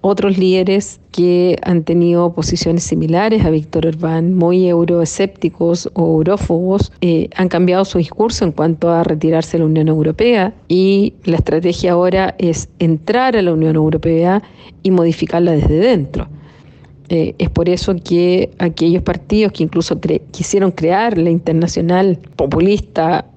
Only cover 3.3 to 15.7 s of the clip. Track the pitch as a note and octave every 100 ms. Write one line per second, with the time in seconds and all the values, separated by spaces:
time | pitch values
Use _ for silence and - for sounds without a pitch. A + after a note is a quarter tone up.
3.3 | A3 D#3+ D#3 D#3 E3 D#3+ D#3 E3 E3 E3+
4.3 | F#3 E3+ F#3 F3+ E3+ E3+ E3+ D#3 - F#3+
5.3 | - E3 - E3+ F3 - - E3 D#3+ D#3+
6.3 | G3+ - E3+ F3+ G3 - - F3+ D#3+ -
7.3 | - F#3 E3+ F3+ F3+ F#3+ F3+ D#3+ - A3+
8.3 | - F#3 D3+ D#3+ D#3+ E3+ E3+ E3+ D#3 D#3+
9.3 | D#3+ D#3+ E3 D#3+ D#3 D#3 D#3 D#3 D#3+ A#3
10.3 | A3+ F#3+ - - F3+ F#3+ G3 G#3 - -
11.3 | E3 - D#3 F3+ F3 F#3 F3 F3+ F#3+ F#3+
12.3 | - F3 D#3+ - - E3 D#3 D#3+ A#3 C4
13.3 | A#3 F3+ D#3+ D#3+ D#3+ D#3 D#3 E3 E3 F3
14.3 | G3+ - - - - F#3+ F3+ E3+ D#3+ E3
15.3 | E3+ F3 D#3 D3+